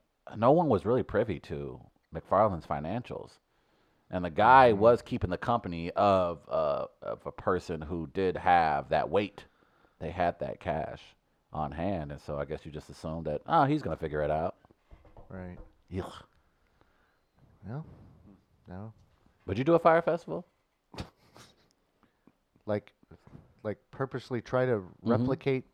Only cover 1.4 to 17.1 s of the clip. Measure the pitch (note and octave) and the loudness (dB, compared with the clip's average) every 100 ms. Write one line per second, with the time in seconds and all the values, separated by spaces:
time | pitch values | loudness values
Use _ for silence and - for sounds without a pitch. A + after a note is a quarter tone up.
1.4 | - D2 C#2 B1+ - _ _ E2 - F#2+ | -6 -8 -8 -12 -20 _ _ -14 0 4
2.4 | G#2+ E2+ - D2 D#2 A2+ - - - _ | 4 0 -6 -6 -4 -6 -8 -12 -12 _
3.4 | _ _ _ _ _ _ - F#2 F2 D#2 | _ _ _ _ _ _ -8 -6 -4 2
4.4 | A2 C3 B2 G2 A2+ A#2+ - B2 F#2+ F2 | 8 10 8 8 6 4 0 -4 -4 -4
5.4 | - A#2 F#2+ E2+ E2+ - G2+ F#2+ F2 E2 | -2 -2 -4 -6 -6 2 4 4 2 -4
6.4 | - D#2+ D2+ C2+ - _ - - - - | -4 -2 0 -2 -6 _ -10 -8 -10 -6
7.4 | G#2 F2+ - D#2+ D#2 F2 D2 F#2+ F#2+ D#2 | -2 -2 -2 -8 -6 -6 -4 0 0 0
8.4 | F#2+ F2 D#2+ C#2+ C2+ D2+ A#1+ F#2+ G#2 - | 4 4 4 0 0 0 2 0 0 -8
9.4 | - _ _ _ _ - D#2+ F2 F2 - | -20 _ _ _ _ -12 -10 0 -2 0
10.4 | C2+ - F#2 D#2 - - - _ _ _ | -8 -6 -4 -4 -4 -10 -18 _ _ _
11.4 | _ D#2 D2 D2 F#2+ F2+ D2 C#2 - D2 | _ -6 -6 -4 -4 -4 -6 -12 -8 -8
12.4 | C#2 D2+ E2 D2 - - D#2+ E2 D#2 D2 | -6 -8 -10 -14 -16 -12 -10 -6 -6 -6
13.4 | - E3 C#3 D3+ A2+ D#2 D#2 D2+ D2+ D#2 | 0 2 2 0 -2 -6 -4 -2 0 0
14.4 | F2+ - _ _ _ - - - - F#2+ | -2 -8 _ _ _ -20 -20 -20 -18 -14
15.4 | F2+ F2+ - _ _ F2+ - - - _ | -14 -16 -20 _ _ -8 -8 -12 -20 _
16.4 | _ _ _ _ _ _ _ | _ _ _ _ _ _ _